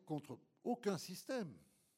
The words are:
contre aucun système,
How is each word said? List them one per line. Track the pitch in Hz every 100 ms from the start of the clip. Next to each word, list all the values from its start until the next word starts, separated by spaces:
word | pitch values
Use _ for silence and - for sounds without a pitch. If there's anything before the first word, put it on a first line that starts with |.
contre | - 151 - 123 - _
aucun | - 240 208 190
système, | - 185 - 262 185 90 - _ _